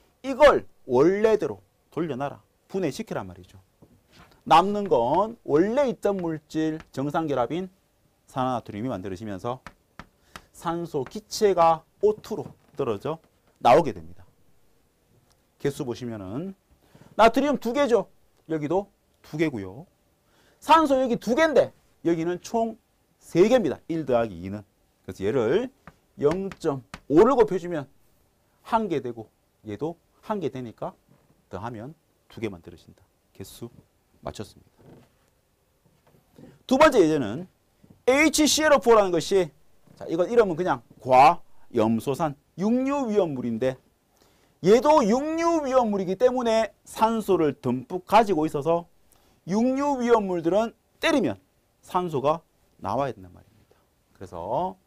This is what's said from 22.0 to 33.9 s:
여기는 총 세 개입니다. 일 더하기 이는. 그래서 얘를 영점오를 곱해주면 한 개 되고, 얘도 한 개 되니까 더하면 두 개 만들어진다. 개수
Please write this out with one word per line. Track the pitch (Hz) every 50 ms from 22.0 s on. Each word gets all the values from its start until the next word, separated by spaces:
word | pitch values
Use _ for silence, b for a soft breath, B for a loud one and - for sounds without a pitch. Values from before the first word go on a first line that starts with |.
| -
여기는 | 165 175 160 165 175 180 175
총 | - - - 226 226 226 220 - _ _ _ _ _ _ _ _
세 | _ - - 165 196 220
개입니다. | 262 254 190 131 107 - _
일 | - 165 165 147
더하기 | 131 123 117 117 110 90
이는. | 85 90 95 101 107 101 _ _ _ _ _ _ _ -
그래서 | - 92 - 95
얘를 | 104 131 131 110 113 160 214 262 254 _ _ - - - _ _ _ _ -
영점오를 | 135 147 165 190 196 190 - - - 156 139 127 - _ - - _ - 139 170 220 254 277
곱해주면 | 240 214 220 185 185 165 175 170 147 131 - _ _ _ _ _ _ _ _ _ _ _ _ _ _
한 | - - 233 220 220 190
개 | 160 135
되고, | 113 120 117 113 104 _ _ _ _ _ _ _ - 107
얘도 | 104 - 139 165 170 _ _ _ _ _
한 | - - 214 202
개 | 156 123
되니까 | - 127 123 113 - - 151 170 - _ _ _ _ _ _ _ _ _ _ -
더하면 | - 92 104 120 123 104 113 147 165 _ _ _ _ _ _ _
두 | - -
개 | 113 104
만들어진다. | 95 82 - 87 87 80 _ - 92 _ _ _ _ _ _ _ _
개수 | - 98 - - - 120 117 _ _ _ _